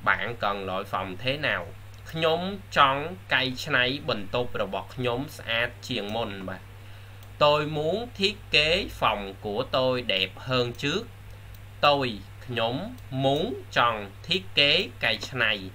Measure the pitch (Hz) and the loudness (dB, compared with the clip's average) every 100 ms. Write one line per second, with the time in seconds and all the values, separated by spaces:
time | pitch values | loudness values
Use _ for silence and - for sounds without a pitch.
0 | 104 95 98 120 104 101 95 92 101 98 | 2 2 0 0 0 0 -2 -4 -2 -2
1 | 98 92 123 143 139 98 87 - - - | -2 -4 -2 0 0 0 -2 -10 -14 -14
2 | - 160 160 165 185 196 - - 143 135 | -10 0 2 2 0 -6 -4 6 6 6
3 | 156 185 - 135 131 127 - 135 123 135 | -2 -8 0 0 2 -2 0 4 4 0
4 | - 110 98 120 123 117 101 95 - - | -2 -2 0 0 0 0 -2 -2 -6 -4
5 | 123 120 151 - - 117 120 - - 120 | -2 0 -4 -8 -4 0 0 -4 -6 -4
6 | 101 110 113 98 92 92 - - - - | -2 -2 -4 -4 -8 -8 -10 -14 -14 -14
7 | - - - - 147 147 151 151 156 190 | -14 -14 -14 4 6 6 2 0 0 0
8 | 247 - 196 208 - 156 151 180 - - | -2 0 0 0 2 4 6 4 0 2
9 | 120 107 98 98 107 104 131 139 131 127 | 2 2 -2 -6 -4 -2 0 2 4 2
10 | 120 113 - - - 127 123 120 143 180 | 0 0 0 -2 -2 0 0 -2 -2 -2
11 | - - - - - - - - 147 143 | -4 -14 -16 -16 -14 -14 -14 2 4 6
12 | 127 104 101 - - 117 113 131 208 254 | 2 -4 -10 -14 -6 0 0 0 -4 -8
13 | - 131 135 143 196 392 - - 120 110 | -6 0 2 4 0 -2 -2 4 4 4
14 | 98 - - 180 190 - 143 160 240 - | -4 -10 -2 -2 0 4 6 4 2 -2
15 | 120 110 - 131 113 107 95 | 0 0 -4 0 2 2 -4